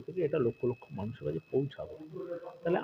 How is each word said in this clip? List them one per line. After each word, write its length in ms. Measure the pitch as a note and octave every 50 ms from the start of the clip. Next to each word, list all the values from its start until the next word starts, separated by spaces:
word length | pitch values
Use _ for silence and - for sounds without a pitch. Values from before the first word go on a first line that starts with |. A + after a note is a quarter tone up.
| C3
থেকে 140 | - E3 F#3
এটা 180 | E3 C#3 D#3+ D3+
লক্ষ 220 | B2 A#2 - - -
লক্ষ 180 | A#2+ A#2+ - - - - G2
মানুষের 260 | G2+ A2+ A#2 - C#3+
কাছে 140 | D3 - D#2+ - -
পৌঁছাবে। 420 | - C3 C#3+ C#3 - - D3+ - - - D#3 - D#3+ F#3 F3 F3 F3 E3+ - F3 - -
তাহলে 180 | - E3+ F3+ F3